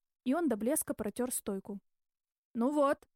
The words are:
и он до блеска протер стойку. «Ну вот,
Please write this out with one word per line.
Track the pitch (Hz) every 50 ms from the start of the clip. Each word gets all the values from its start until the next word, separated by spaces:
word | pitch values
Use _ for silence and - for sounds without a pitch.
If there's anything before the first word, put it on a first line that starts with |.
| _ _ _ _ _
и | 247 269
он | 339 349
до | 277 233
блеска | 208 214 240 311 302 - - 294
протер | - 214 208 - - 240 254
стойку. | - - - - 196 190 - - 202 202 - _ _ _ _ _ _ _ _ _ _ _ _ _ _
«Ну | 226 233 269
вот, | 294 302 277 277 311 - - _ _